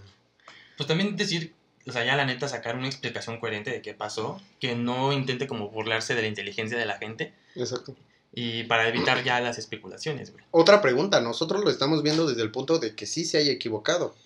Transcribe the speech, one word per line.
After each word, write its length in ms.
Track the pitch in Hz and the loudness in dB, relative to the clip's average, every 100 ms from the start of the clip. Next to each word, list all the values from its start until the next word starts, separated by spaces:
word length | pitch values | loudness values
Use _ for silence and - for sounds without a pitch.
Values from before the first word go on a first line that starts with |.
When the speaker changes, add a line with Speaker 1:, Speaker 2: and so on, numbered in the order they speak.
| 98 _ _ _ - - - - | -20 _ _ _ -20 -20 -20 -8
Speaker 1:
Pues 120 | 143 | 0
también 280 | 165 208 165 | 2 2 0
decir, 380 | 202 165 160 - _ _ - | 0 -2 -4 -12 _ _ -6
o 40 | |
sea, 100 | 120 | -2
ya 140 | 120 143 | 2 2
la 80 | 131 | 2
neta 240 | 123 131 | -2 -4
sacar 260 | 120 117 123 | -4 -6 -4
una 120 | 131 | -4
explicación 520 | - 120 117 117 113 | -4 -6 -6 -8 -6
coherente 320 | 113 107 107 | -4 -4 -4
de 100 | 110 | -8
qué 120 | 107 | -8
pasó, 480 | - 107 - 117 190 - _ | -8 -6 -4 -6 -6 -16 _
que 160 | 127 120 | -4 -2
no 380 | 120 127 135 | -2 0 2
intente 340 | 139 131 123 135 | 0 0 -4 -4
como 220 | 117 104 | -4 -6
burlarse 460 | 110 110 113 110 120 | -6 -2 -2 0 0
de 80 | |
la 40 | 110 | 0
inteligencia 500 | 104 101 107 110 120 | -2 -6 -6 -4 -2
de 80 | 107 | -2
la 120 | 98 | -4
gente. 360 | 107 113 - - _ 123 | -8 -8 -10 -10 _ -8
Speaker 2:
Exacto. 400 | 120 123 - - _ _ _ | -6 -6 -10 -18 _ _ _
Speaker 1:
Y 300 | - 120 113 | -6 -4 -4
para 260 | 117 113 113 | 0 2 4
evitar 340 | 120 127 123 | 2 2 2
ya 160 | 127 123 | 2 0
las 180 | 120 117 | 0 -4
especulaciones, 760 | - 117 95 90 160 131 107 | -10 -12 -12 -10 -8 -8 -10
güey. 100 | - _ | -18 _
Speaker 2:
Otra 300 | 165 170 202 | 6 10 8
pregunta, 400 | 135 123 196 143 | 8 2 4 2
nosotros 420 | 117 113 165 196 | 2 -2 -2 2
lo 60 | 190 | 2
estamos 320 | 120 139 160 | 2 2 2
viendo 240 | 147 156 160 | 2 2 2
desde 140 | 117 | 0
el 100 | 110 | -2
punto 260 | 123 135 165 | -4 0 0
de 160 | 110 | 0
que 120 | - 101 | -6 -6
sí 180 | 160 | -4
se 140 | 165 156 | 0 2
haya 160 | 147 | 2
equivocado. 640 | 127 117 107 151 175 - - | 0 -4 -2 0 0 -2 -6